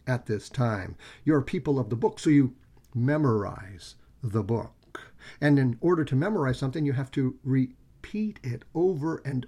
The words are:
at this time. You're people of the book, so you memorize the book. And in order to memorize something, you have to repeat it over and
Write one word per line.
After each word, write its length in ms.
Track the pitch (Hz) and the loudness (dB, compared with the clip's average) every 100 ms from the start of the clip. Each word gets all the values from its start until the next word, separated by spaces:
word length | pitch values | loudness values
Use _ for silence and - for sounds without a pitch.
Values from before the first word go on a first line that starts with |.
| - | -4
at 180 | 123 - | -4 -2
this 240 | 104 - | -6 -4
time. 460 | - 120 104 92 87 - - | -2 0 0 -6 -12 -18 -6
You're 180 | 147 151 | 0 2
people 380 | 131 185 147 135 | 0 -4 0 0
of 100 | 113 | 0
the 60 | 113 | 0
book, 240 | 220 - | -2 0
so 100 | 165 | 4
you 260 | 143 131 - _ - _ | 4 4 -2 _ -20 _
memorize 1000 | 120 127 156 143 110 98 87 95 92 - - - - | -2 2 2 2 2 0 -8 -14 -16 -18 -20 -20 -12
the 220 | 113 110 | -4 -4
book. 680 | 98 113 - _ _ - - - - - | -2 -4 -6 _ _ -18 -18 -20 -18 0
And 180 | 147 143 | 4 4
in 200 | 127 117 | 4 2
order 240 | 165 175 | 2 2
to 120 | 151 131 | 2 0
memorize 420 | 185 214 135 123 | 2 0 0 0
something, 280 | 135 160 143 | -4 -2 -2
you 80 | |
have 180 | 131 131 | -2 -2
to 260 | - 131 - | -2 -2 -2
repeat 960 | 131 131 127 - - - - 208 214 196 | 0 2 2 -4 -20 -20 -8 -4 -4 -6
it 220 | 127 117 - | -8 -10 -6
over 440 | 160 185 165 156 156 | 0 0 0 -4 -4
and 220 | 135 127 | -4 -4